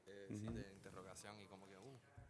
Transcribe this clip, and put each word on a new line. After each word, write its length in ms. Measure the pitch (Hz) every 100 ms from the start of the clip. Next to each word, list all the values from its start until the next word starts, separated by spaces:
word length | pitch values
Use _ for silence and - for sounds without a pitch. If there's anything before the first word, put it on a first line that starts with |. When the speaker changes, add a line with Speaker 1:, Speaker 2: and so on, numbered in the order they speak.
| -
Speaker 1:
eh, 220 | 101 98
sí, 160 | 107 110
Speaker 2:
Ujú. 80 | 113
Speaker 1:
de 140 | 98
interrogación 680 | 98 98 92 95 92 104 107
y 40 | 95
como 180 | 98 98
que, 80 | 95
uh, 220 | 117 131 - - -